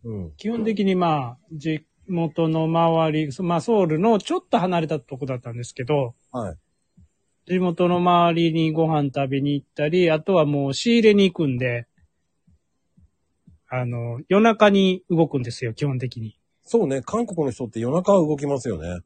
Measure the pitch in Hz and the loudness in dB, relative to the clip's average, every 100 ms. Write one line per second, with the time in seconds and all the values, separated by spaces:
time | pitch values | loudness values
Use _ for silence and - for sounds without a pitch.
0 | 117 104 85 - 208 233 220 214 196 185 | -10 -8 -10 -8 -8 -4 -4 0 0 2
1 | 175 151 123 123 _ 160 160 156 - _ | 0 0 -4 -12 _ -8 -6 -6 -8 _
2 | - 170 165 160 165 160 160 165 165 165 | -8 -4 -4 -2 0 0 0 2 2 2
3 | 160 156 151 127 175 170 - 220 175 156 | 2 0 -4 -4 -2 -2 0 2 2 2
4 | 214 214 - 359 - - 180 175 156 156 | 2 2 0 -6 0 0 0 -2 -2 -6
5 | - 131 135 123 123 117 120 - 120 147 | -8 -10 -8 -8 -8 -12 -12 -10 -2 -2
6 | 120 - _ 127 101 73 _ _ _ _ | -2 -8 _ -8 -8 -10 _ _ _ _
7 | _ _ _ _ - 180 180 170 180 180 | _ _ _ _ -4 0 0 2 0 2
8 | 180 175 170 165 170 160 160 156 160 156 | 4 4 4 2 0 2 0 0 0 0
9 | 143 139 135 139 143 143 - - 147 180 | 0 -2 -2 -2 -2 -2 -6 -4 0 2
10 | 170 156 156 185 147 143 139 135 233 233 | 2 2 2 2 2 0 -2 -2 2 4
11 | 214 202 196 180 147 123 127 120 117 _ | 6 6 4 2 -2 -2 -4 -4 -10 _
12 | _ _ _ _ _ _ _ _ _ _ | _ _ _ _ _ _ _ _ _ _
13 | _ _ _ _ _ _ _ 127 123 120 | _ _ _ _ _ _ _ -6 -6 -6
14 | 117 117 - 190 226 220 208 202 190 185 | -8 -10 0 2 2 4 4 6 2 0
15 | - 165 160 139 117 - 117 113 147 127 | -2 0 0 -2 -6 -8 -8 -4 -4 -4
16 | 123 117 110 - _ _ - 233 160 135 | -6 -10 -12 -14 _ _ -2 0 2 -2
17 | - 220 240 170 143 - 117 113 120 165 | -4 -4 -4 -2 -4 -4 -8 -4 -2 0
18 | 180 202 151 147 143 143 131 87 82 90 | 4 4 4 -2 -2 -2 -4 -6 -6 -8